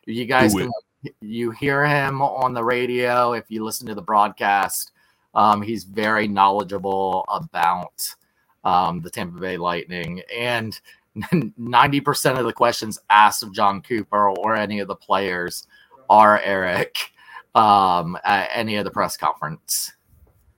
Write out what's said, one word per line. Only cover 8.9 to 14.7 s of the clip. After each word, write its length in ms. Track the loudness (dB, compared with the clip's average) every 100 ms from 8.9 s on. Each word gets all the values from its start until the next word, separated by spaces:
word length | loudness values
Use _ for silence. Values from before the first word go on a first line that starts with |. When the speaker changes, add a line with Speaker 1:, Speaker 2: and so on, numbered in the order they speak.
| -4
Speaker 1:
the 80 | -10
Tampa 280 | -10 -10 -8
Bay 180 | -8 -4
Lightning, 640 | -4 -6 -8 -10 -10 -12 -12 -8
and 420 | -4 -4 -6 -12 -20 _ _
<laughs> 420 | -12 -2 -2 -2 -8
ninety 440 | 2 4 4 2
percent 380 | 0 0 0 0
of 60 | -2
the 60 |
questions 460 | 0 0 0 -6 -10 4
asked 320 | 6 6 4
of 100 | -6
John 300 | 0 0 0
Cooper 480 | -6 -6 -2 2 2
or 260 | 0 -2 0
any 240 | -2